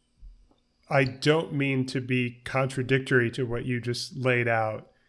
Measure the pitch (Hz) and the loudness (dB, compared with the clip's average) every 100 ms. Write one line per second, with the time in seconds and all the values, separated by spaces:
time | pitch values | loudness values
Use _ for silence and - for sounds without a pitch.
0 | _ _ - - _ _ _ _ _ 143 | _ _ -20 -20 _ _ _ _ _ 2
1 | 131 - 147 156 - 147 139 131 127 135 | 2 2 2 2 0 -2 0 0 0 -4
2 | 120 127 120 120 - 135 135 135 120 131 | 0 0 0 -6 -4 -2 0 -2 0 0
3 | 135 131 117 127 120 120 127 120 120 120 | 4 2 2 -2 -4 -4 -4 -4 -4 -6
4 | - 143 127 123 117 113 110 107 - _ | -8 -2 0 2 2 2 0 -4 -12 _